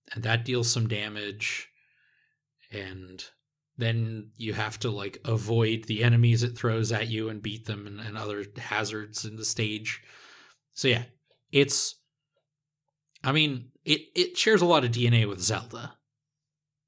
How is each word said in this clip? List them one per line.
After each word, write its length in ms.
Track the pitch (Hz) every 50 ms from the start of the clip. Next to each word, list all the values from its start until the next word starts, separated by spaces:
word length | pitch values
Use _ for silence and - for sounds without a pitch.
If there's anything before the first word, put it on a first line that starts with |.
| _ -
and 100 | - 110
that 220 | 117 113 113 117 117
deals 260 | 123 123 123 117 117
some 160 | - 120 110
damage. 800 | 104 107 104 104 107 104 104 104 101 101 107 107 - - - - - _ _ _ _ _ _ _ _ _ _ _ _ _ _ _ _ _ _ _ -
And 540 | 113 104 98 95 95 95 92 92 92 92 - - _ _ _ _ _ _ _ _ _
then 540 | - 117 113 113 113 113 110 113 110 104 - _
you 160 | - 113 110
have 260 | 101 98 107 107 107 -
to, 100 | - 117
like, 300 | 104 101 98 101 - - -
avoid 600 | - 113 107 98 107 117 117 113 110 113 110 -
the 200 | - 113 104 117
enemies 380 | 120 120 117 120 117 117 110
it 140 | 120 120 -
throws 360 | - - 117 110 113 110 -
at 160 | 117 104 113 117
you 200 | 113 110 110 110
and 140 | 110 104
beat 220 | 104 107 104 110 110
them 220 | - 104 101 101
and, 120 | 104 101 104
and 160 | 110 107 104
other 280 | 107 104 104 104 104 101 101 -
hazards 680 | 120 - - 104 107 110 107 110 107 107 104 110 - -
in 100 | 110 107
the 80 | 110 110
stage. 580 | - - - 110 107 107 107 110 - - - - - - - - - - - - - _ _ _ _ -
So 140 | - - 135
yeah, 160 | 117 117 120 - _ _ _ _ _ _ _ -
it's, 460 | - 139 139 139 - - - - - _ _ _ _ _ _ _ _ _ _ _ _ _ _ _ _ _ _ _ _ _ _ _ _ _
I 100 | - 131
mean, 400 | 139 156 156 147 135 123 120 - _ _ -
it, 180 | - 151 147 - - -
it 220 | - 180 180 -
shares 240 | - - - 220 185
a 60 | 175
lot 180 | 170 170 151 127
of 80 | 120
D 140 | 117 120 120
N 80 | 120 120
A 120 | 117 110
with 140 | 101 98 90
Zelda, 560 | 92 101 107 95 - - - 117 - - - _ _ _ _ _ _ _ _ _ _ _ _ _ _ _ _ _ _